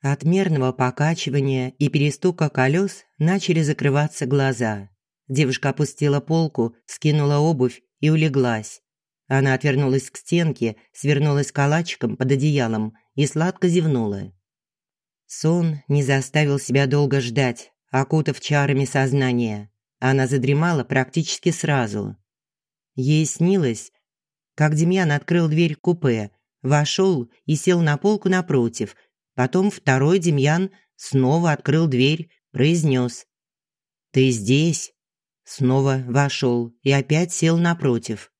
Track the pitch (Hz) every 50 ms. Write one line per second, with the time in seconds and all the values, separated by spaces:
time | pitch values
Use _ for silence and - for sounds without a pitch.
0 | - 139 143 - - 156 175 190 196 185 160 139 131 127 127 - 127 127 127 -
1 | 147 156 165 165 - 147 131 143 135 139 135 131 127 127 - _ 151 143 - 147
2 | 143 147 143 - - 185 180 180 156 147 _ - 127 131 147 180 196 196 - -
3 | - _ _ _ 151 165 190 196 - - 170 160 156 143 156 - - 143 135 147
4 | 147 147 - - 151 123 143 139 135 135 127 110 120 113 107 101 98 98 _ _
5 | _ _ _ _ _ _ 135 131 156 127 131 - - 143 135 - 151 - - -
6 | 147 147 143 143 139 - 160 165 165 151 _ - 117 117 117 _ _ - - -
7 | - 151 147 151 147 143 147 143 151 160 165 131 127 123 - - _ _ _ _
8 | - 151 156 156 156 160 131 139 127 123 117 110 107 - - - _ _ _ _
9 | _ _ _ _ _ _ 131 135 135 139 131 131 - 147 131 135 143 135 131 135
10 | 131 - _ - - - 180 170 170 160 131 - 120 113 107 _ _ _ _ -
11 | - 139 151 143 151 151 143 143 143 - - - 143 143 147 165 170 170 - -
12 | - 117 107 - 127 131 139 135 135 156 147 143 123 113 113 110 110 110 - _
13 | _ _ _ 135 147 139 - 151 160 180 190 - - 180 170 180 160 160 143 123
14 | 113 104 101 98 98 98 _ _ _ _ _ _ _ _ _ _ _ _ _ _
15 | _ _ _ _ _ _ - - - 156 170 175 170 165 156 147 _ - 139 147
16 | 139 131 139 135 131 - - 151 151 143 143 143 - - 120 135 139 131 139 147
17 | 143 135 139 139 123 120 117 143 135 123 120 - - _ _ _ _ _ - 131
18 | 135 - - 156 147 - 135 - - - 147 147 143 139 143 135 139 131 - 139
19 | 135 135 135 143 135 127 123 120 120 110 107 104 104 104 _ _ _ _ _ _
20 | 123 131 135 135 131 123 139 139 123 131 143 147 160 175 170 147 120 - 143 135
21 | 127 - - 165 156 - - - - 180 160 - - 151 147 135 120 107 104 107
22 | 101 101 104 _ _ _ _ _ _ _ _ _ _ _ _ _ _ _ _ 135
23 | 127 135 156 151 156 147 - - 160 175 196 196 160 127 113 110 - - _ _
24 | _ _ _ _ _ _ _ _ _ _ _ - 151 151 151 151 165 170 185 190
25 | 185 156 147 143 - - 175 175 170 156 156 160 170 165 151 _ _ 180 175 175
26 | - 135 117 113 104 104 _ _ _ _ _ _ - 131 147 147 147 139 - -
27 | 190 196 180 139 120 - _ _ _ - 156 147 - 185 180 175 165 156 147 139
28 | - 202 214 202 - 190 185 185 180 175 165 131 117 117 117 - 113 101 - _
29 | _ _ _ _ _ _ _ - 123 127 - 180 185 208 196 - _ - 131 131
30 | 135 151 180 196 165 175 151 143 131 147 156 170 190 190 _ _ _ _ _ _
31 | - - - 135 131 127 147 165 170 170 147 - - - 143 160 170 160 131 120
32 | 131 139 156 156 160 _ _ _ _ _ _ 123 127 151 170 170 156 151 135 127
33 | 123 120 120 - - _ _ _ _ _ _ _ _ _ _ _ _ _ _ _
34 | _ _ - 131 131 131 123 113 101 104 131 139 156 170 156 - - - _ _
35 | _ _ _ _ _ _ _ _ _ - - - 135 127 131 135 135 139 135 135
36 | 127 120 117 139 143 139 - - - 127 120 120 117 117 - _ _ 135 139 139
37 | 135 - 147 156 180 175 - - - 160 165 170 170 170 170 170 - 139 120 117
38 | 117 - 113 101 - _ _ _